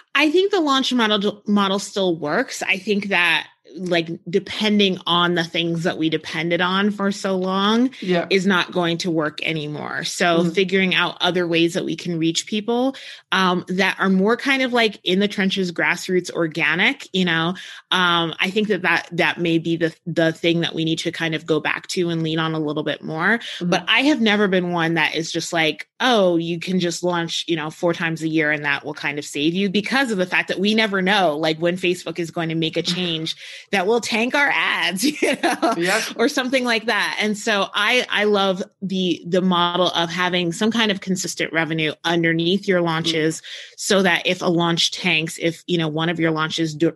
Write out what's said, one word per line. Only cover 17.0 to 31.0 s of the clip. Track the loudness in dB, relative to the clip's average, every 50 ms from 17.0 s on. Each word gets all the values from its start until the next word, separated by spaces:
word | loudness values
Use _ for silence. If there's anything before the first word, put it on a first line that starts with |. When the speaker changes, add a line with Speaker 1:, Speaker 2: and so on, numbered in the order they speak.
| -8 -4 -2
Speaker 1:
you | 0 0
know, | 2 2 0 0 0 -2 -4 -10 -16 -18 -14 -6 -2
um, | 0 2 2 4 4 2 2 0 -2 -2
I | -2 0
think | 0 0 0 0
that, | 0 0 2
that, | 2 2 2 0 -2
that | -2 0 0 2 2 0
may | 0 2 2 2
be | 2 0 0
the, | 0 0 -2 -2 _ -8
the | -4 0 2 2 2
thing | 0 0 2 2 2 2
that | 0 -2 -2
we | -2 -2
need | -2 -2 -2
to | -4 -6
kind | -4 -4 -4 -2 -4
of | -4 -2
go | 0 0 0
back | 0 -2 -2 -4 -4
to | -6 -4 -2 -2 0
and | 0 -2 -2
lean | -2 -2 -2
on | -2 -2 -2
a | -2
little | -2 -2 -2 -4 -2
bit | -4 -4 -6 -6
more. | -8 -6 -2 0 0 0 0 -2 -8 -10 -6
Speaker 2:
Mm-hmm. | -2 0
Speaker 1:
But | 0 0 2
I | 2 2 4 4
have | 4 2 4
never | 4 2 4 4 2
been | 2 2 2 0 0
one | 0 0 0 2 2
that | 2 2 2 0
is | -2 -4 -4
just | -4 -6 -4 -2 0
like, | 0 2 0 0 -2 -10 _ _ -2
"Oh, | 0 2 4 4 4 4 2
you | 2 0 -2 -4 -4
can | -4 -2 0 0
just | 0 0 -2 -2 -2
launch, | -2 0 0 -2 -4 -4 -6 -4
you | -4 -4
know, | -4 -4 -8
four | -6 -2 0 0 0
times | 0 -2 -2 -2 -2
a | -4
year | 0 0 2 2 2
and | 0 0 0
that | -2 -2 -2 -4
will | -8 -10
kind | -6 -6 -6 -4 -4
of | -8
save | -6 -4 -2 0 0 2
you," | 2 0 0
because | 0 0 -2 0 0 0 0 0
of | 0
the | -2 -2
fact | 0 0 -2 -2
that | -2 -2 0
we | 0 2 2
never | 2 0 0 0 0